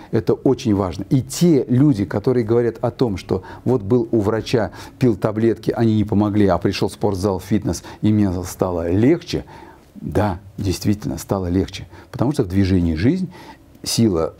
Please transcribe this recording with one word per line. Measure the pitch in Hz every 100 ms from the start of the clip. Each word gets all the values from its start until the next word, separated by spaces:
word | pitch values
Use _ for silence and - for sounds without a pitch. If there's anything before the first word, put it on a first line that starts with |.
| -
Это | 117 -
очень | 120 143 127 -
важно. | 98 95 92 98
И | 135
те | - - 180 147
люди, | 98 123 151 113
которые | 139 107 131 123
говорят | 110 117 120 110
о | 120
том, | - 127 92
что | - 95 - -
вот | - 127
был | 98 123 113
у | 117
врача, | 101 110 101 120 98 - - -
пил | 127 98
таблетки, | 113 104 117 107 -
они | - 117 107
не |
помогли, | 104 98 104 104 98
а | 90
пришел | 104 95 104
в |
спортзал, | - 107 98 101 92
в |
фитнес, | 95 107 90 85 - -
и | 107
мне | 107 101 90
стало | 90 - 92 87 85
легче, | 92 120 170 - 78 - - - - -
да, | - - - 104 87 - -
действительно | 101 87 107 104 - -
стало | - 101 90
легче, | 92 85 - - - -
потому | - 123
что | 151
в | 98
движении | 95 95 95 87
жизнь, | 80 107 185 185 - - - - -
сила, | - - 113 85 80